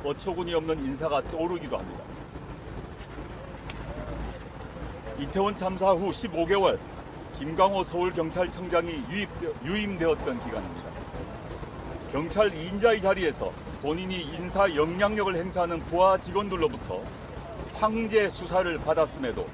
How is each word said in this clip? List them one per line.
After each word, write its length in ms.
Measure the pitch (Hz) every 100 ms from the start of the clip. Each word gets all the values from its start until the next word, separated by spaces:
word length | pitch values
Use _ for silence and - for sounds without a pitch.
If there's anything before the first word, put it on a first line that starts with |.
어처구니 500 | 143 143 190 170 175
없는 300 | 165 160 156
인사가 360 | 135 135 156 143 -
떠오르기도 480 | 165 165 175 143 107
합니다. 260 | 92 - - - - - - - - - - - - - - - - - - - - - - - - - - - - - - - 110 110
이태원 360 | 139 190 196 196
참사 340 | 185 185 190
후 200 | 175 190
십오 340 | - 226 165 170
개월 320 | 196 180 - - - - - - -
김광호 440 | 139 160 190 196
서울경찰청장이 1200 | 175 170 214 165 160 170 175 - 180 170 170 160 120
유입-, 540 | 185 196 - 165 113
유임되었던 800 | 127 208 208 185 165 151 151 120
기간입니다. 460 | 113 107 92 85 - - - - - - - - - - - - -
경찰 420 | 135 160 196 214
이 140 | 160 170
인자의 340 | 196 233 220
자리에서 500 | 190 190 165 127 95 80 - -
본인이 400 | 139 165 185 185
인사 500 | 151 160 180 190 196
영향력을 600 | 147 156 175 202 214 196
행사하는 460 | 180 180 180 175 165 135
부하 320 | 165 185 190
직원들로부터 840 | 175 180 202 185 151 113 - 92 - - - - - - -
황제 540 | - 220 220 220 214 196
수사를 500 | - 175 180 175 156
받았음에도 680 | 139 160 151 - 127 101 80